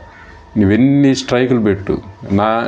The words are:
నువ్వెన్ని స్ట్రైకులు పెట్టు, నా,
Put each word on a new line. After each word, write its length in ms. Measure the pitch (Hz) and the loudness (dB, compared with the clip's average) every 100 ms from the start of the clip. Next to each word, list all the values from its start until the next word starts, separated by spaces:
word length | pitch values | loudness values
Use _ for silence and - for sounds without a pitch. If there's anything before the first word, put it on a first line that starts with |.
| - - - - - 107 | -16 -20 -20 -20 -8 0
నువ్వెన్ని 580 | 98 107 131 143 139 131 | 2 4 2 4 2 0
స్ట్రైకులు 400 | - 123 127 123 104 | -2 -2 0 0 0
పెట్టు, 280 | 95 - - - - 107 98 | -2 -4 -8 -8 -16 -4 0
నా, 100 | 107 113 | 0 -2